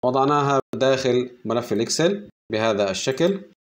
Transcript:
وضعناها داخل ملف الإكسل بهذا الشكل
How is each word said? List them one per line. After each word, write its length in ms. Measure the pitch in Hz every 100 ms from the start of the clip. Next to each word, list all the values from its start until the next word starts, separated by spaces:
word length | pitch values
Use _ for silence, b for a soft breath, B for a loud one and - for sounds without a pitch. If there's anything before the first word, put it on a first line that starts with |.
وضعناها 560 | 127 131 139 147 139 139 -
داخل 640 | 113 131 131 131 123 123 -
ملف 280 | 110 117 120
الإكسل 560 | 107 110 - 165 202 - _ _
بهذا 380 | 110 113 101 101
الشكل 600 | 92 - 135 170 196 - _